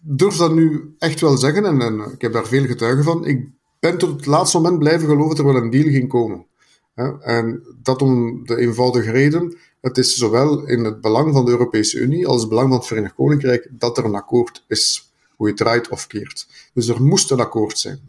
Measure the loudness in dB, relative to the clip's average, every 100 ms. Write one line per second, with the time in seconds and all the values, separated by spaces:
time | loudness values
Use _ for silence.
0 | -6 0 0 2 2 4 2 0 -8 -6
1 | -4 0 2 2 2 0 0 0 0 -4
2 | -8 -6 -4 -4 -2 0 0 -2 0 0
3 | 0 0 -2 -4 -4 -16 _ _ -2 0
4 | -2 -4 0 2 2 2 2 2 2 2
5 | 2 2 2 2 2 2 2 2 2 2
6 | 0 0 -2 -6 -16 _ _ _ _ -8
7 | -8 -6 -4 -2 -2 -6 -12 -8 -4 0
8 | 2 2 0 -4 -6 -2 0 2 0 0
9 | 0 2 2 2 -2 -8 _ _ -4 0
10 | 0 0 2 2 2 0 -2 -2 -2 -4
11 | 0 0 2 2 2 2 0 0 -2 -2
12 | -2 0 0 0 0 0 2 0 -2 -6
13 | -6 -2 0 2 2 0 -2 -6 -6 -2
14 | -4 -4 -2 0 0 -4 -8 -4 -2 -4
15 | -10 _ _ -6 -4 0 0 0 -2 -10
16 | -10 -12 -12 -16 -20 -20 -10 -4 -2 2
17 | 2 2 2 0 0 -2 -4 -4 -8 -10